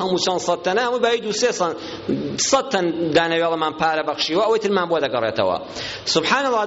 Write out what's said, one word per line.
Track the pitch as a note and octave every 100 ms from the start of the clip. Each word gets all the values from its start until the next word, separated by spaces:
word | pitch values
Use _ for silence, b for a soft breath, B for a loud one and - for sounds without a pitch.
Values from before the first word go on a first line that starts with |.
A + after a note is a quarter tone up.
هەموو | F#3 F3+
چەند | F#3+ F3+ -
سەد | E3+ F#3
تەنە | G#3 A#3+
هەموو | B3
بای | A#3 A#3
دوو | G#3
سێ | G#3 A#3+ F#3+
سەن-، | E3+ - B B - C#3 C#3+ C3+ -
سەد | C4+ -
تەن | G3 E3+ D#3+ E3 D#3
دانەوێڵەمان | E3 E3 E3 D#3+ D#3 -
پارە | D#3+ D#3 D3+
بەخشیوە، | C#3 - E3+ A3
ئەوەی | A3+
ترمان | G3+ G3 E3+
بۆ | D#3+
دەگەڕێتەوە." | C3+ B2 A2 A2+ F#2+ E2 - B B B -
سبحان | E3 D#3 B3+ C#4
الله، | A3+